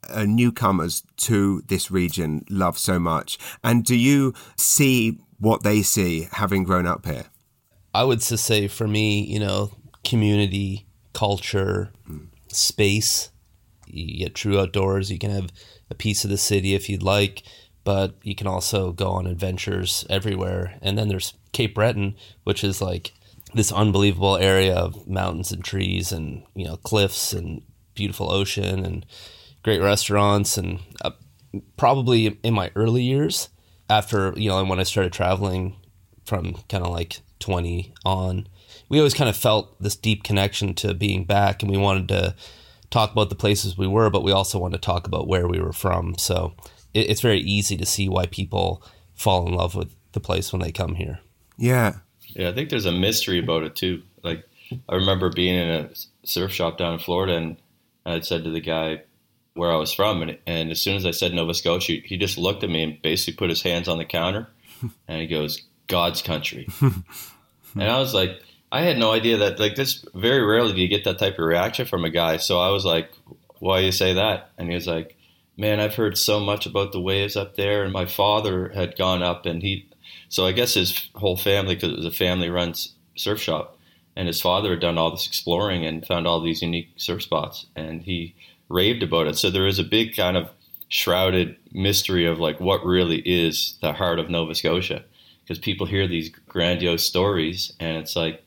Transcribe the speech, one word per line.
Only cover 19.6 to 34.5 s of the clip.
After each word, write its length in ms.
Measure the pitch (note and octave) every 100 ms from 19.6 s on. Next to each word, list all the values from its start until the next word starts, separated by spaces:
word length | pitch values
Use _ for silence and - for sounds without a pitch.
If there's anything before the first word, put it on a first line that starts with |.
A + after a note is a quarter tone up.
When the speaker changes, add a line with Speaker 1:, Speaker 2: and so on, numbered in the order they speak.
| - F#2 F2+ - -
Speaker 2:
everywhere. 720 | F#2+ G#2 F#2+ F#2 F#2 F2+ F#2
And 140 | G2 G2+
then 120 | G#2+
there's 260 | F#2+ - - _
Cape 220 | - A2
Breton, 400 | - A2 G2+ G2 G#2 - -
which 180 | - G2+
is, 180 | G2+ F#2+
like, 320 | F#2+ F2+ - _ _ - -
this 180 | A2+ G#2
unbelievable 640 | F2+ G#2+ G2 G2+ F2 G2 F#2+
area 380 | F#2+ F#2+ F#2+
of 320 | F2 F2 E2+ -
mountains 460 | F#2+ F#2 E2+ F2+
and 120 | F2+
trees 480 | F2+ G2 F#2+ F#2 F2
and, 300 | E2+ D2+ - -
you 120 | - E2+
know, 100 | D#2+
cliffs 560 | - A2 G2 - -
and 300 | G2 E2+ D#2+ - _ _
beautiful 360 | - G2+ F#2 D#2+ F#2
ocean 440 | G2 - F#2+ F#2+
and 220 | F#2 E2+ - - - - - -
great 200 | - G2+
restaurants. 760 | G2 G#2 - G#2 G2+ G#2 G2+ -
And, 220 | F2+ F2+ - -
uh, 100 | - - - _ _ G2 - -
probably 640 | B2 C3+ B2 A#2 A2 G2+
in 120 | A#2+
my 160 | A2 F2+
early 280 | G2 A2+ B2
years, 460 | B2 C3+ D#3+ - - _ _ _ _
after, 460 | G#2+ G#2 G#2+ F#2+ -
you 120 |
know, 120 | G#2+